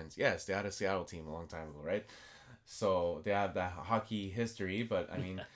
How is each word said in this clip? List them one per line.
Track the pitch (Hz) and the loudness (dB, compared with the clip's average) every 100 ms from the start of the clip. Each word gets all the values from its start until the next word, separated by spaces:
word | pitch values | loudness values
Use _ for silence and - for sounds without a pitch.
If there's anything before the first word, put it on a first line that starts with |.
tens. | 80 - | -8 2
Yes, | 135 87 | 2 2
they | - | 0
had | 98 | 0
a | 101 | 0
Seattle | - 98 95 | 0 2 2
team | 82 85 78 | -2 -8 -6
a | |
long | 80 85 | -8 -6
time | 85 80 | -8 -8
ago, | 73 | -6
right? | 76 107 - - - - - - | 0 0 -2 -16 -18 -18 -20 -20
So | - - 101 92 87 78 | -14 2 4 6 4 0
they | 101 | 2
have | 101 98 | 4 4
that | 90 90 | 2 -2
hockey | 87 90 113 - 110 98 | -2 2 2 2 -2 0
history, | 101 113 - 95 98 | 0 -2 0 0 0
but, | 117 95 87 | 2 0 2
I | 92 | -2
mean, | 92 95 - | -2 -4 -8